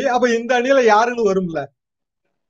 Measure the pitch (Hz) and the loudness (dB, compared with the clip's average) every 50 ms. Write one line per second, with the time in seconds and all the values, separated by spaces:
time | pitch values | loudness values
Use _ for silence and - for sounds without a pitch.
0 | 262 269 240 240 240 240 233 233 233 233 254 247 240 262 277 269 254 220 208 208 | -2 0 0 0 0 0 0 -2 -2 -2 -2 0 0 2 2 2 4 4 4 4
1 | 233 247 247 240 226 196 190 190 185 170 160 147 135 - _ _ _ _ _ _ | 2 0 -2 -2 -2 -2 0 -2 -4 -4 -6 -8 -10 -10 _ _ _ _ _ _
2 | _ _ _ _ _ _ _ _ _ _ | _ _ _ _ _ _ _ _ _ _